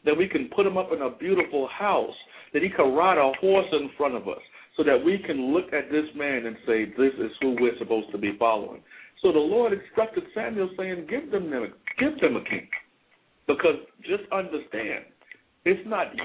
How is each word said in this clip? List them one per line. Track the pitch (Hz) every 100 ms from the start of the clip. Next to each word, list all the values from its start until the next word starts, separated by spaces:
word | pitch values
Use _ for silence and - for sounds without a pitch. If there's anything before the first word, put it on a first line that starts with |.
that | 147 151
we | 190
can | 143 123
put | - 196
him | 185
up | 185
in | 156
a | 131
beautiful | - 170 185 170 147 131
house, | - 202 156 87 - - - -
that | 147
he | 185
can | - 135
ride | 139 185 165
a | 135
horse | 135 190 196 190
in | 151 139 -
front | 143 120
of | 98
us, | - - - - -
so |
that | 143 127
we | 156 196
can | - 139 127
look | 165 180
at | 151 131
this | 151 151 147
man | 143 131 117
and | 110 -
say, | 113 104
'This | 120 135 131
is | 113 -
who | 135 120
we're | 120 120
supposed | 113 110 107
to | 101
be | 101 101
following.'" | 117 110 - - _ - - _
So | 190
the | 156
Lord | 151 220 233
instructed | 196 - 220 220 185 -
Samuel, | 208 233 214 185 190
saying, | 190 175 156
"Give | 247 311
them, | 196 165 131 101 - - -
give | 285 302
them | 147 107
a |
king." | - - - - - _ _ _ _ _ -
Because | 135 156 139 - _
just | - 202 -
understand, | 196 180 156 - 220 107 120 - _ _ - _ _ 175
it's | 190 214
not | 208 156 -